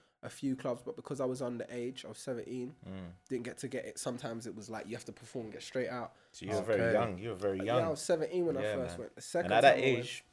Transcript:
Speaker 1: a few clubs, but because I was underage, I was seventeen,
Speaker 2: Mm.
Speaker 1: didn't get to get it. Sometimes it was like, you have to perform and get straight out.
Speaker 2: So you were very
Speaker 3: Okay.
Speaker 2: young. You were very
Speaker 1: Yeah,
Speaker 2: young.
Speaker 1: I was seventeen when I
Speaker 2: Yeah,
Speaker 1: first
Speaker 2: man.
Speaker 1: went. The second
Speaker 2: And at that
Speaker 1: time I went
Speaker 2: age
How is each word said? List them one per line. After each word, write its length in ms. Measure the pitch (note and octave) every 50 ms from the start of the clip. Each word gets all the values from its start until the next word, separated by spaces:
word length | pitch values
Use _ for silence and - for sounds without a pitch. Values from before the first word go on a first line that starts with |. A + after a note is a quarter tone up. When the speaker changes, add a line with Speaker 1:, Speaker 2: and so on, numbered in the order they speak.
| _ _ _ _
Speaker 1:
a 60 | - A2
few 280 | - - - C3+ C3
clubs, 260 | C3 - C3+ A#2+ B2+ -
but 120 | B2 A#2+
because 240 | - - - D3 B2
I 40 | C3+
was 160 | B2+ B2+ B2+
underage, 640 | C3+ B2 B2 A#2 - - A#2+ B2 A#2+ B2+ C3+ - -
I 40 | -
was 100 | G#2+ -
seventeen, 560 | - C#3 B2+ A#2 - - B2 B2+ B2 B2+ - - - F#2
Speaker 2:
Mm. 220 | F#2+ F#2+ F#2 F2 F2+ - _ -
Speaker 1:
didn't 160 | C3 A#2+ A#2+
get 140 | B2+ - -
to 100 | - B2+
get 160 | B2 A#2+ -
it. 140 | G#2+ - -
Sometimes 480 | - C3+ A#2+ A#2+ - B2 A#2 A#2 A2+
it 80 | A2+ -
was 140 | A2 G2+ G#2
like, 180 | A2+ - - G2+
you 80 | A2+
have 80 | A2+ -
to 80 | -
perform 320 | G#2 - - - - C3 A2+
and 60 | G#2+
get 100 | - -
straight 260 | - - - C3 B2 A2
out. 240 | B2 B2 A#2 - - - _ _
Speaker 2:
So 120 | - - F2
you 60 | F#2+
were 100 | G#2 G2+
very 180 | F#2 A2 A2 G2
Speaker 3:
Okay. 100 | - A#2
Speaker 2:
young. 260 | A2+ G#2 A#2+ A2 F#2 F2
You 100 | G#2 A#2
were 40 | G#2
very 220 | F2+ G2+ G2+ G2 F#2+
Speaker 1:
Yeah, 180 | F#2+ G#2+ A#2+
Speaker 2:
young. 80 | E3+ E3
Speaker 1:
I 40 | E3
was 100 | D3+ -
seventeen 440 | - - F3 D#3+ D#3 - F3+ F3+ F3
when 100 | E3 D3
I 60 | C3
Speaker 2:
Yeah, 120 | G#2+ G#2+ G#2
Speaker 1:
first 160 | G2 - E2+ F2
Speaker 2:
man. 40 | E2+
Speaker 1:
went. 140 | - - -
The 60 | -
second 300 | - - - E3+ - F2+
Speaker 2:
And 20 | G#2
at 60 | A2+
that 120 | B2+ C#3 -
Speaker 1:
time 80 | - B2
I 20 |
went 120 | C3+ B2 A#2
Speaker 2:
age 240 | A#2+ - - - - _